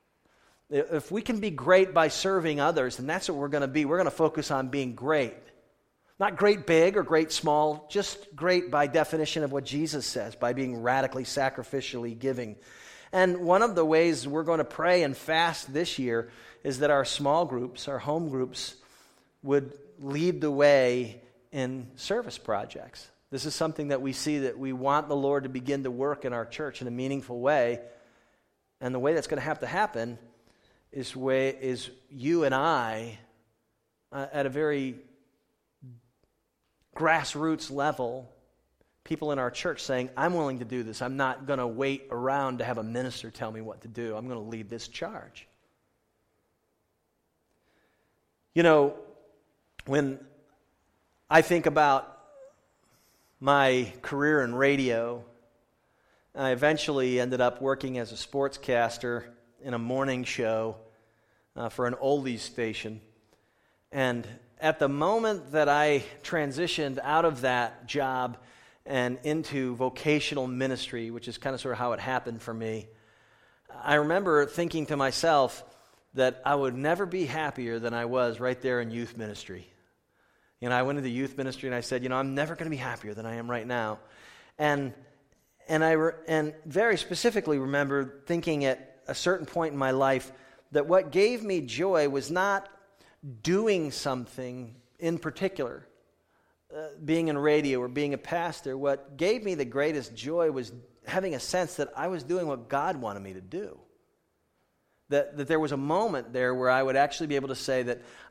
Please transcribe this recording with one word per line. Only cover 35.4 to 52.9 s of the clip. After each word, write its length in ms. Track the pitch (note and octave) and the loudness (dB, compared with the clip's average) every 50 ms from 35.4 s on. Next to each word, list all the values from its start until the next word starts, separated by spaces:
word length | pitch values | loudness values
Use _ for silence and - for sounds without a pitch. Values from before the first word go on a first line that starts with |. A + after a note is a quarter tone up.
| _ _ _ _ _ _ _ _ C3+ B2+ A#2+ A#2 _ _ _ _ _ _ _ _ _ _ _ _ _ _ _ _ _ _ - | _ _ _ _ _ _ _ _ -20 -20 -20 -20 _ _ _ _ _ _ _ _ _ _ _ _ _ _ _ _ _ _ -6
grassroots 720 | - D#3+ D#3+ E3 D#3 C#3 - - D3 D#3 D#3+ D#3+ D#3 - - | 0 2 4 4 2 0 -2 -6 -4 -2 -2 -2 -2 -4 -6
level, 600 | C#3 C#3 C#3 D3+ C#3 C3+ B2 A#2 B2 C3 B2 - - _ _ _ _ _ _ _ _ _ _ _ _ _ - | -4 -2 0 0 0 -2 -4 -6 -6 -8 -12 -16 -20 _ _ _ _ _ _ _ _ _ _ _ _ _ -10
people 280 | - D#3+ - D3+ D3+ | -8 -6 -4 -2 -2
in 80 | C#3+ C3+ | -2 0
our 100 | B2+ A#2+ | -2 -2
church 320 | - - - F3 D3 - | -4 -4 -4 -4 -4 -4
saying, 280 | - - C3 B2+ B2+ B2+ - | -4 -2 -2 -2 -2 -4 -2
"I'm 160 | B2+ D3 F3 F3+ | -2 0 0 0
willing 240 | E3+ D3+ C3+ C3 A#2+ | 0 -2 -2 -4 -6
to 60 | B2 | -8
do 180 | G#2+ B2+ B2 A2 | -6 -6 -6 -6
this. 180 | A2 G#2 - | -6 -8 -6
I'm 160 | B2+ B2+ C3+ | -6 -4 -2
not 280 | C#3 C3+ C3 B2+ C3+ C#3 | -2 0 -2 -2 -4 -4
gonna 220 | C#3+ C#3 B2+ B2 | -4 -2 -2 -2
wait 400 | A#2+ A2+ B2+ C3+ C3+ C#3 C3+ - - | -2 -2 -2 -2 -2 -2 -4 -6 -8
around 480 | A#2+ A#2+ B2+ C3 C#3 C#3+ C3+ C3 B2+ A#2+ | -8 -4 -2 0 0 0 0 -2 -2 -4
to 60 | A2+ | -4
have 120 | B2 A#2 | -4 -4
a 60 | A2+ G#2+ | -4 -6
minister 480 | A2+ A#2 B2 B2+ B2 - - - A2+ | -6 -4 -6 -6 -6 -8 -10 -12 -14
tell 200 | - - B2+ A2 | -12 -10 -8 -8
me 100 | A2 A2 | -8 -10
what 200 | A2 G#2+ F#2+ F#2 | -12 -12 -14 -14
to 60 | - | -16
do. 280 | A#2+ A2 A#2+ A#2 A2+ G#2+ | -14 -10 -8 -6 -6 -6
I'm 120 | A2 A#2+ | -8 -8
gonna 140 | B2+ B2 A2+ | -10 -10 -10
lead 280 | G#2 A2+ A#2 A2 G#2+ G2 | -10 -10 -10 -10 -10 -10
this 180 | A#2 A2+ - | -12 -12 -12
charge." 600 | - - - E3+ - A3 - - - - - - _ _ _ _ _ _ _ _ _ _ _ _ _ _ _ _ _ _ _ _ _ _ _ _ _ _ _ _ _ _ _ _ _ _ _ _ _ _ _ _ _ _ _ _ _ _ _ _ _ _ _ _ _ _ _ _ _ _ _ _ _ - | -12 -10 -10 -10 -10 -10 -12 -16 -18 -20 -20 -20 _ _ _ _ _ _ _ _ _ _ _ _ _ _ _ _ _ _ _ _ _ _ _ _ _ _ _ _ _ _ _ _ _ _ _ _ _ _ _ _ _ _ _ _ _ _ _ _ _ _ _ _ _ _ _ _ _ _ _ _ _ 4
You 100 | E3 E3+ | 6 8
know, 360 | E3 D#3 D3 C#3+ C#3+ - - - - - - - _ _ _ _ _ _ _ _ _ _ - - | 8 10 8 8 6 2 -2 -12 -18 -20 -20 -20 _ _ _ _ _ _ _ _ _ _ -14 -4
when 380 | - C#3 D3 C#3+ C3+ C3+ C3 - - _ _ _ _ _ _ _ _ _ _ _ _ _ _ _ _ _ _ _ - | 0 2 2 2 0 -2 -8 -14 -20 _ _ _ _ _ _ _ _ _ _ _ _ _ _ _ _ _ _ _ 6
I 120 | D#3 E3 | 6 6
think 240 | D#3+ - F3 E3 D3+ | 8 6 4 2 2
about 540 | D#3 C#3+ D#3 D3+ C#3+ C3+ C3 - - - - - - - - - - _ _ _ _ _ _ _ _ | 4 4 4 6 6 4 2 0 -4 -16 -20 -20 -20 -20 -20 -20 -20 _ _ _ _ _ _ _ _